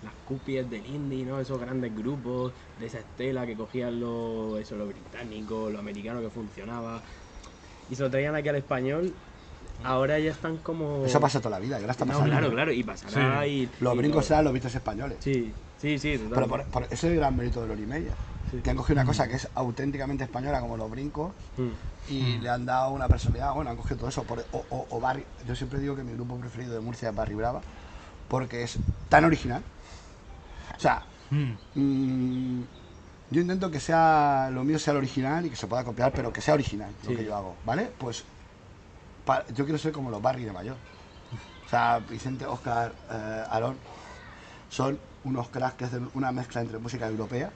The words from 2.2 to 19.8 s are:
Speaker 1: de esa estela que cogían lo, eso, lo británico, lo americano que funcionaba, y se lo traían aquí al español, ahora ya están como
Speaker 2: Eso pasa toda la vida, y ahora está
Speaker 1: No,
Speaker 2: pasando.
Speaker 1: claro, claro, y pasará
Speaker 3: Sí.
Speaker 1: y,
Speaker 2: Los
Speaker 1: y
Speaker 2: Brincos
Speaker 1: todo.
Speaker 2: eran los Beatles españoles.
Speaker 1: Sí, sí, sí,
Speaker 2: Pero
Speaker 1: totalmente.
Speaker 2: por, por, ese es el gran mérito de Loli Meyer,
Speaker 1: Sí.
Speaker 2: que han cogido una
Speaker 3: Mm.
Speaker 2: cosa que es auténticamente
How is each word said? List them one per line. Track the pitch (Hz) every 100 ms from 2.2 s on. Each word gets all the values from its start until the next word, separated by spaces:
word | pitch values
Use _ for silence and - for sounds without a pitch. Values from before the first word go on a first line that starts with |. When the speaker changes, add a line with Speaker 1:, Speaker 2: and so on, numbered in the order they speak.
| 120 123 127 127 - -
Speaker 1:
de | 113
esa | 120
estela | - - 127 131 120
que | 110
cogían | 107 127 123 117
lo, | 120 117 117 113 110 107
eso, | 107 107
lo | 104
británico, | 90 - 127 120 107 107 110 110
lo | 104
americano | 104 101 107 120
que | 113
funcionaba, | 117 104 - 98 120 113 113 - - - - - - - - -
y | 127
se |
lo | 135
traían | 135 147 151
aquí | 147
al | 143
español, | 135 135 131 151 180 - - - - - - - 120
ahora | 131 135 151
ya | 156
están | 147 165 160
como | 160 165 151 143 131
Speaker 2:
Eso | 135
pasa | 143 135
toda | 113
la | 95
vida, | 110 131
y |
ahora | 104
está | 123 131
Speaker 1:
No, |
Speaker 2:
pasando. | 135 147
Speaker 1:
claro, | 143 143
claro, | 117 160
y | 123
pasará | 110 101 101 131 131 143
Speaker 3:
Sí. | 143
Speaker 1:
y, | 139 123 -
Speaker 2:
Los | 123 120
Speaker 1:
y |
Speaker 2:
Brincos | 143 151 -
Speaker 1:
todo. | 156
Speaker 2:
eran | 151
los |
Beatles | 127 123 120
españoles. | - 104 139 -
Speaker 1:
Sí, | 143 135 113 107 - -
sí, | 147 143
sí, | 147 139
Speaker 2:
Pero | 107
Speaker 1:
totalmente. | 123 127 131 139
Speaker 2:
por, |
por, | 123
ese | 123
es | 120 165
el | 165
gran | 143 127
mérito | 120 120
de | 113
Loli | 107 107
Meyer, | 143 165 - - - -
Speaker 1:
Sí. | 123
Speaker 2:
que | 127
han | 131
cogido | 123 143
una | 127
Speaker 3:
Mm. |
Speaker 2:
cosa | 113 127
que | 127
es | 113 -
auténticamente | 127 113